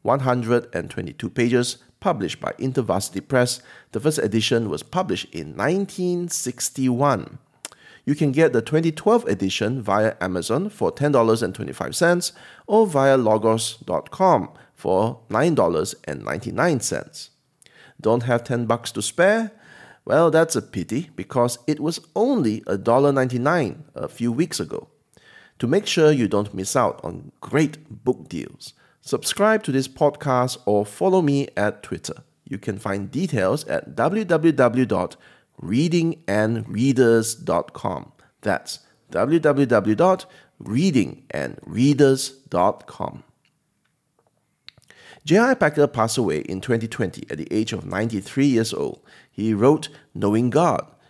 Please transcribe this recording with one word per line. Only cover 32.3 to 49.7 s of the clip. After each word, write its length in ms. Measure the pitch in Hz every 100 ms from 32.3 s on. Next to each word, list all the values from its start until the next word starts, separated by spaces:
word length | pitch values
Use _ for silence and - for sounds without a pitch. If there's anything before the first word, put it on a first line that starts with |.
| _
You 120 | - 104
can 220 | - 101
find 320 | 107 98 98
details 540 | 143 185 123 95 147 -
at 280 | 76 -
w 300 | 71 135 208
w 280 | 185 165 165
w 340 | 135 123 120 123
dot 300 | 92 90 - - _ _ -
reading 640 | 85 117 170 175 165 - -
and 400 | 104 110 113 110
readers 680 | 101 135 127 120 113 110
dot 400 | - - 85 -
com. 360 | - 101 78 - _ _ _
That's 400 | 104 92 - - _ _ _
w 280 | 85 120 165
w 280 | 156 139 131
w 280 | 117 101
dot 300 | 107 180 185 - - _ -
reading 640 | - 113 190 131 78 - -
and 300 | 73 65 - -
readers 640 | 95 135 139 139 135 -
dot 560 | - - 87 95 - -
com. 360 | - - - - _ _ _ _ _ _ _ _ _ _ _ _ _ - _ _ - - -
J 160 | 147 185
I 140 | 240
Packer 340 | 254 156 151 143
passed 300 | - 113 120
away 220 | 101 76
in 220 | - 95
twenty 260 | - 117 113
twenty 380 | - 98 - -
at 60 | 76
the 160 | -
age 220 | 104 113
of 100 | 90
ninety-three 600 | 95 92 113 104 - - 143
years 260 | 117 113
old. 300 | - 67 - _ - _
He 240 | - 110
wrote, 340 | 104 123